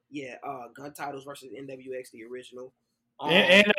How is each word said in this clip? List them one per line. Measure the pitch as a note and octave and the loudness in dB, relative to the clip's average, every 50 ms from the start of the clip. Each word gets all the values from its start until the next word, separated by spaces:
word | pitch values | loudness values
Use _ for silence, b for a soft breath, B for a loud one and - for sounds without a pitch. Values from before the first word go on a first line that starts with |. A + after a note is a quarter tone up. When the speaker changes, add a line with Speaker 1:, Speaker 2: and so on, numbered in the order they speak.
| _ _ | _ _
Speaker 1:
yeah, | C3+ D3 C3+ B2+ A#2 - - | -12 -12 -12 -12 -14 -14 -12
uh, | C#3 C#3 C3 A#2+ A#2 A#2+ | -12 -12 -12 -12 -16 -16
Gun | - C#3 D3 | -16 -16 -16
Titles | D3 - D3+ C#3+ C#3 C#3 C3 | -12 -10 -10 -10 -10 -12 -14
versus | C#3+ C#3 - C3+ B2+ G#2 | -14 -16 -16 -16 -16 -16
N | B2 C#3 | -14 -14
W | C3+ C3+ B2+ C3 C3 C3 B2+ | -14 -14 -14 -12 -12 -12 -12
X, | B2+ - | -12 -14
the | - A#2+ A2 | -16 -18 -16
original. | A#2 B2 B2+ B2 - B2 B2 B2+ C3 _ _ _ _ _ _ _ _ _ - | -14 -14 -14 -14 -16 -18 -18 -18 -18 _ _ _ _ _ _ _ _ _ -6
Um, | C#3 D3+ | 0 4
Speaker 2:
And, | E3 F#3+ G#3 F3 F3+ G3+ G#3 | 4 6 6 8 8 8 8
and, | G#3 - | 6 4